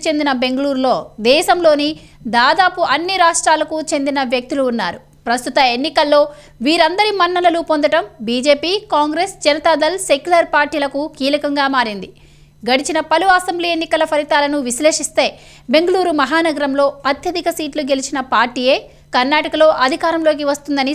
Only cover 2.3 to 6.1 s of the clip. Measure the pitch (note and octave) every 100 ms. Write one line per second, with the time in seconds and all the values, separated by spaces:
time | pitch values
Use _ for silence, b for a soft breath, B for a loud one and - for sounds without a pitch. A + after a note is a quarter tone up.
2.3 | A#3 B3+ E4 F#4 F#4 E4 C#4 F4 F#4+ E4+
3.3 | E4 F4 D#4 D4+ D#4 D#4 D4 C#4 C#4 C4
4.3 | B3+ B3 D4 C4 A#3 F#3 - - _ -
5.3 | B3 C4 D4 C4 A#3+ D#4 D#4+ D4